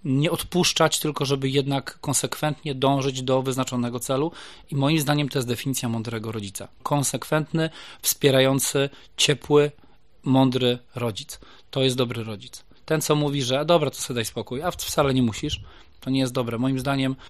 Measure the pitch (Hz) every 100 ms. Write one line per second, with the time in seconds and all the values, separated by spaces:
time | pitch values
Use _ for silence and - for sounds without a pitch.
0 | 156 135 156 165 - 180 180 - 160 -
1 | 151 - 139 139 135 139 139 139 - -
2 | - 135 135 - 151 147 151 135 135 139
3 | 139 131 127 131 131 127 127 123 120 120
4 | - 135 151 - - - - 143 135 160
5 | 143 147 143 139 120 113 139 127 120 113
6 | 104 113 110 110 101 - 98 - - 143
7 | 135 127 - 156 151 160 160 - - -
8 | - - 143 131 135 135 - 139 139 -
9 | - - - 143 - 147 147 - - -
10 | - - - 131 135 127 123 123 - 120
11 | 120 104 - - - - - 139 131 127
12 | 120 117 110 104 - - - - - 156
13 | 143 151 147 143 123 131 151 170 143 -
14 | - 120 110 - - 123 175 - - -
15 | 143 131 120 104 147 - - - - -
16 | 131 135 131 127 117 117 131 131 127 139
17 | 135 131